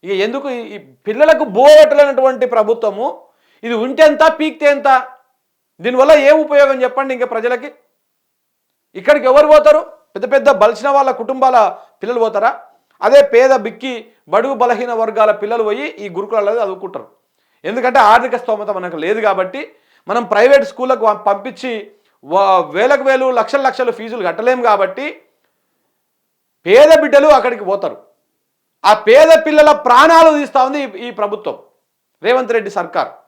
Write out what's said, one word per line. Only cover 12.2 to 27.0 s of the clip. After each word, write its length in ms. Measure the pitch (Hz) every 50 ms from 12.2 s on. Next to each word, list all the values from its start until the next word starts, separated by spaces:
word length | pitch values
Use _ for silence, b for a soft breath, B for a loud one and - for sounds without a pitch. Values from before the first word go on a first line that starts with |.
| 226
పోతారా? 280 | 220 - 202 208 240 - - - _ _ _ _ _ _ _
అదే 180 | - 214 262 285 277 277
పేద, 200 | 226 233 254 262 262 254 202
బిక్కి, 300 | 233 208 - 247 262 247 226 220 _ _ _ _ _
బడుగు, 220 | 165 214 226 277 277
బలహీన 380 | 220 247 240 240 208 247 240 240 220
వర్గాల 300 | 226 220 208 214 214 214 208 208
పిల్లలు 240 | 208 208 233 233 226 208
పోయి 180 | 208 247 285 320 - - 208
ఈ 20 | 202 170
గురుకులాలలో 360 | 175 208 208 220 220 202 202 226 240
చదువుకుంటారు. 460 | 220 196 190 185 190 185 185 135 107 _ _ _ _ _ _ _ _ _ _ _ _
ఎందుకంటే 360 | 165 220 247 240 254 247 269 226 208
ఆర్థిక 260 | 220 247 247 254 233 240
స్తోమత 280 | 240 - 214 208 208 202 202
మనకు 220 | 185 180 180 165 156 156
లేదు 160 | 180 214 226
కాబట్టి, 400 | 220 214 190 190 185 180 - - 302 - _ _ _ _ _ _ _ -
మనం 140 | 202 240 233 -
ప్రైవేట్ 320 | 208 208 233 262 277 277 277 -
స్కూళ్ళకు 340 | - - 254 254 269 220 220
పం-, 140 | 220 208 208 -
పంపించి 460 | 208 202 196 196 254 - - - 254 233 214 202 - _ _ _ _ _ _ _
వా-, 380 | 135 160 190 196 196 190 180 165 151 147
వేలకు 280 | 180 220 262 285 262 262 269
వేలు, 180 | 269 262 262 262 254 240
లక్షల 220 | 220 - - 277 277 262
లక్షలు 240 | 254 - 254 240 240 240
ఫీజులు 280 | 220 226 220 240 185 175
కట్టలేము 340 | 165 214 220 247 254 247 240 226
కాబట్టి 380 | 208 196 196 185 190 - 277 302 320 _ _ _ _ _ _ _ _ _ _ _ _ _ _ _ _ _ _ _ _ _ _ _ _ _ _ _ _ _ _
పేద 240 | 165 196 247 294 302 320 302